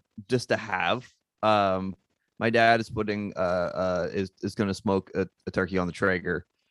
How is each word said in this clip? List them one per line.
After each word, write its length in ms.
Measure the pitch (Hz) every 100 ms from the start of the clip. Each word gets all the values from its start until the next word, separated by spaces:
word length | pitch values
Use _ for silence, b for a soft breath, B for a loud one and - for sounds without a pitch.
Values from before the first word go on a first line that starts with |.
| - - 104
just 200 | 120 -
to 80 | 104
have. 500 | 107 92 87 117 - _ _ _
Um, 540 | 107 104 98 92 95 - _ _ _ -
my 100 | 113
dad 300 | 117 113 117
is 100 | 110
putting, 440 | 110 107 104 101 -
uh, 40 |
uh, 680 | 90 90 87 - 92 90 87
is, 200 | 98 95 _
is 140 | 101 -
gonna 180 | 101
smoke 380 | 92 107 98 - 92
a, 120 | 92 _ -
a 40 |
turkey 260 | - 90 92
on 100 | 87
the 60 |
Traeger. 520 | - 98 90 87 85 - _ _